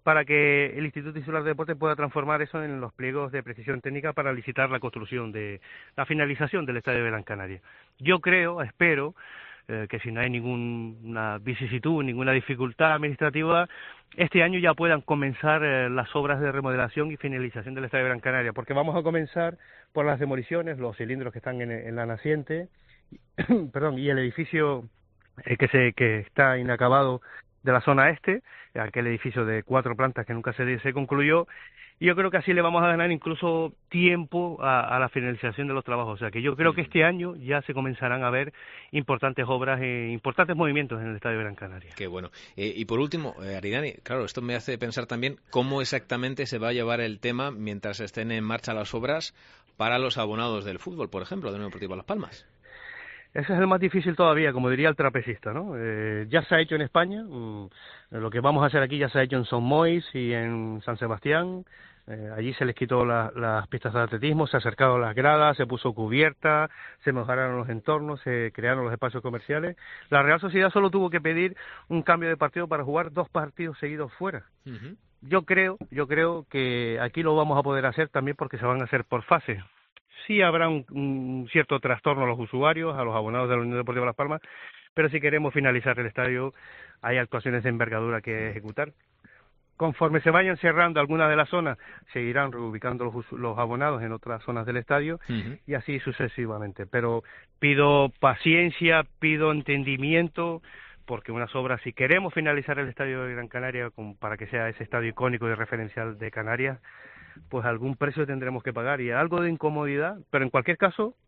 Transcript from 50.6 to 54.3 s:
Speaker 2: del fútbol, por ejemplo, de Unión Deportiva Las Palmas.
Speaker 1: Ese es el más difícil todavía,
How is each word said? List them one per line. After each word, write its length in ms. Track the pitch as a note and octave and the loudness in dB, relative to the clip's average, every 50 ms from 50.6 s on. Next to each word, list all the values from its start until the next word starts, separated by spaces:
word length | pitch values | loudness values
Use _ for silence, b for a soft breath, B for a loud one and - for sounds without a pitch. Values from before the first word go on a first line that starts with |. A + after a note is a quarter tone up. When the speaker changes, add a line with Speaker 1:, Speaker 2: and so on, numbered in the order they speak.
| G2 | -4
Speaker 2:
del 160 | G2+ F#2 - | -6 -10 -10
fútbol, 300 | - F#3 F3+ D#3+ A#2 F#2 | -10 -10 -6 -6 -8 -6
por 120 | - F#2+ | -6 -8
ejemplo, 280 | F2+ - F#3 G3 E3 A2 | -8 -6 -8 -8 -6 -6
de 80 | G2 | -6
Unión 120 | G2+ G#2 G2 | -6 -8 -10
Deportiva 280 | F#2+ G2 G2 F2+ F#2 | -8 -10 -8 -8 -8
Las 80 | F#2 - | -10 -6
Palmas. 420 | - - G#3 - - - - - _ _ _ B B B B B B B B B B B B B B _ | -6 -6 -6 -6 -10 -14 -20 -20 _ _ _ B B B B B B B B B B B B B B _
Speaker 1:
Ese 200 | C#3+ C#3 D3+ F#3+ | -4 -2 0 2
es 60 | F3 | 2
el 80 | F#3+ | 4
más 120 | F#3+ F#3 F#3 | 4 4 4
difícil 360 | F#3 F3+ - F#3+ D3+ F3+ E3 | 2 2 2 2 0 0 2
todavía, 380 | C#3+ F3+ E3 | 4 6 6